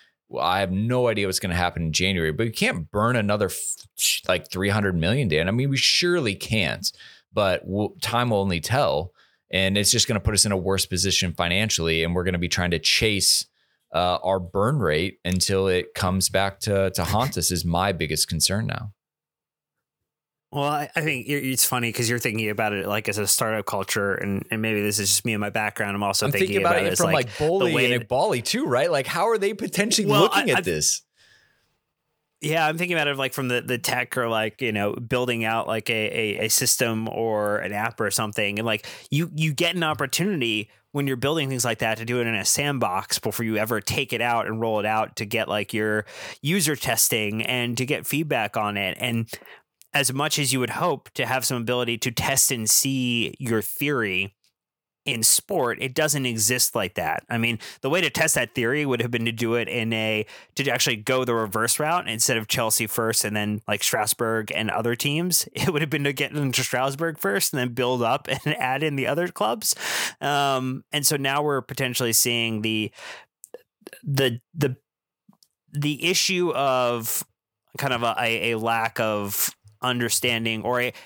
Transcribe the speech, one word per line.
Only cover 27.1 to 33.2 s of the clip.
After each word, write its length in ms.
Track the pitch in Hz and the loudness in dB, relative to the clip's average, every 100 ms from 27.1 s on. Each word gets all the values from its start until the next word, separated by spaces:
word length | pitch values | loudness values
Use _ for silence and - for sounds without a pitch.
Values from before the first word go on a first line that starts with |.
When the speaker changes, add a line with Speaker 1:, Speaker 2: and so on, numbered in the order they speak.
| 156 | 2
Speaker 1:
like, 140 | 117 - | 0 0
Boli 320 | 151 196 175 | 0 2 2
Speaker 2:
the 40 | |
way 160 | 147 123 | 2 2
Speaker 1:
and 120 | 123 | 0
Speaker 2:
that 40 | - | 0
Speaker 1:
Igbali 380 | 127 208 127 | 0 2 0
too, 220 | - 240 196 | -2 -2 2
right? 240 | 123 170 | 2 2
Like, 160 | 143 - | 0 0
how 240 | 170 220 | 0 2
are 80 | 220 | 2
they 160 | 202 | 0
potentially 520 | 208 247 190 214 214 202 | -2 -2 0 2 2 4
Speaker 2:
Well, 140 | - | 6
Speaker 1:
looking 300 | 202 - 226 | 6 4 2
Speaker 2:
I, 20 | |
Speaker 1:
at 60 | 185 | 2
Speaker 2:
I've 60 | 123 | 0
Speaker 1:
this? 340 | 78 - - - _ _ _ _ _ _ _ _ _ _ _ _ _ | 0 0 -2 -6 _ _ _ _ _ _ _ _ _ _ _ _ _
Speaker 2:
Yeah, 240 | 151 160 156 | 0 2 2
I'm 100 | 165 | 0
thinking 180 | 180 | 0
about 140 | 165 143 | 0 0
it, 80 | |
like, 160 | 139 | 0